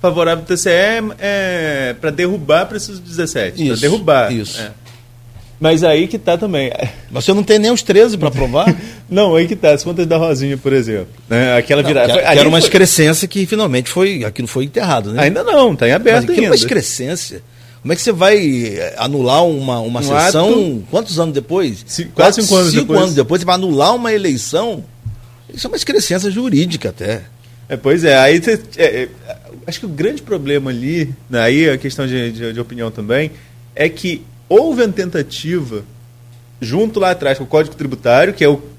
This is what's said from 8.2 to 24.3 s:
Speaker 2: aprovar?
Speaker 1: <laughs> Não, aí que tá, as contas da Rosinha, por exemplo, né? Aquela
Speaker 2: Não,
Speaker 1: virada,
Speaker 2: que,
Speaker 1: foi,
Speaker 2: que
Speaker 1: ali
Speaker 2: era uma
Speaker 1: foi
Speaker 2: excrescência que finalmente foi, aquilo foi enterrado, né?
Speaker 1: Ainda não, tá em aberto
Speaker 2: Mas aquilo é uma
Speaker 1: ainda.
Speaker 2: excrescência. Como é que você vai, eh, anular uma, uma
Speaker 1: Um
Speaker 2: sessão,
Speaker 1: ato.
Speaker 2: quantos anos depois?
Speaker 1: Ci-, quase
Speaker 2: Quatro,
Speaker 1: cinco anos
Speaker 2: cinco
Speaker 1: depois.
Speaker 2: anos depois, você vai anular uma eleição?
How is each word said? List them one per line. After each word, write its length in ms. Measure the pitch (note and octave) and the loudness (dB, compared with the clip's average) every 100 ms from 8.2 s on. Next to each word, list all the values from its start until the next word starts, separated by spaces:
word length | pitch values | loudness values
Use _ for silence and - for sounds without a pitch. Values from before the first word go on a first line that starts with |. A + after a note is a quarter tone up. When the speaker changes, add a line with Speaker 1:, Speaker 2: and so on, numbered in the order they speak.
| D3+ | -2
Speaker 2:
aprovar? 480 | C3 C3 C3 F#3+ - - | -2 -2 2 2 0 -6
Speaker 1:
<laughs> 160 | - - | -18 -4
Não, 240 | F#3 G#3 E3 | 0 4 4
aí 120 | E3+ | 2
que 80 | G3 | 2
tá, 160 | D#3+ | 2
as 100 | D3 | 2
contas 220 | - E3+ E3 | 0 -4 0
da 120 | E3 | 0
Rosinha, 400 | E3 C#3 C#3 C3+ | 0 0 -2 -4
por 160 | C3+ | 0
exemplo, 340 | C3+ A2+ G#2+ F2+ - - | 0 0 -4 -6 -14 -4
né? 260 | A#2 B2+ B2 | 0 2 2
Aquela 260 | A#2+ C#3+ | 2 0
Speaker 2:
Não, 60 | C#3+ | 2
Speaker 1:
virada, 200 | C#3+ B2 | 2 4
Speaker 2:
que, 60 | |
Speaker 1:
foi, 80 | A#2+ | 2
Speaker 2:
que 60 | D#3+ | 4
Speaker 1:
ali 120 | C#3+ | 4
Speaker 2:
era 100 | D3+ | 6
uma 100 | D#3+ | 4
Speaker 1:
foi 80 | D#3 | 4
Speaker 2:
excrescência 600 | F#3+ F#3 - D#3 D#3+ F#3 | 4 4 4 4 2 -2
que 180 | G3+ F#3 | -4 -2
finalmente 440 | G#3+ G#3 B2+ B2 | -2 0 -2 -2
foi, 360 | - F#3+ F#3 G#2+ | -2 0 -2 -6
aquilo 220 | G#2 A#2+ | -6 -6
foi 180 | C3 C3+ | -4 -4
enterrado, 480 | A3+ G3+ C3+ G2+ | -2 0 -2 -2
né? 100 | A2+ | 0
Speaker 1:
Ainda 180 | D3 D#3+ | 0 2
não, 300 | A#4 E4 B3 D3 | 2 4 4 4
tá 120 | A#2+ | 2
em 40 | |
aberto 220 | D3+ A#3 A#3 | 2 4 2
Speaker 2:
Mas 80 | A#3+ | 2
aquilo 60 | F4 | 0
é 120 | A3 | 2
uma 60 | - | 2
Speaker 1:
ainda. 0 | |
Speaker 2:
excrescência. 840 | A#2 A3 - - B2+ F3 - F#2 - - - - | 2 -2 -2 -8 -8 -8 -10 -14 -20 -20 -20 -16
Como 120 | - | -6
é 20 | F3+ | -4
que 60 | |
você 100 | - | -2
vai, 260 | F#3+ F#3 G#3+ E3 C3 A#2 F#2 | 2 4 4 2 -2 -4 -6
eh, 180 | E2+ - | -8 -6
anular 480 | A#2+ C#3+ B2 C#3 F3 | -4 -2 2 4 2
uma, 340 | D3+ C3+ B2 | 0 -4 -4
uma 200 | A2+ A#2+ | -4 -6
Speaker 1:
Um 40 | |
Speaker 2:
sessão, 460 | C#3 C#3+ E3+ D#3+ F#3 | -2 2 2 2 2
Speaker 1:
ato. 340 | A#3 F#3 B2 F#2+ | 2 0 -4 -4
Speaker 2:
quantos 300 | F3+ G#3+ E3 | -4 -4 -4
anos 140 | E3 | -2
depois? 500 | C#3+ A#2 F3 E3 G2+ - | -2 -4 -2 -2 -6 -12
Speaker 1:
Ci-, 200 | - E3+ | -10 -10
quase 360 | - E3+ G#3 | 2 2 4
Speaker 2:
Quatro, 0 | |
Speaker 1:
cinco 120 | G#3 F#3+ | 2 2
anos 160 | F3+ | 4
Speaker 2:
cinco 100 | G#3+ | 2
Speaker 1:
depois. 180 | C4+ G#3 | 0 0
Speaker 2:
anos 120 | F#3 D3 | 0 0
depois, 260 | A#2+ F3 | 0 0
você 40 | F3 | 0
vai 100 | F3+ | -2
anular 400 | F#3 C#3+ D3+ B3 | 0 2 2 2
uma 160 | A#3 | 0
eleição? 680 | G#3+ F#3+ | -2 0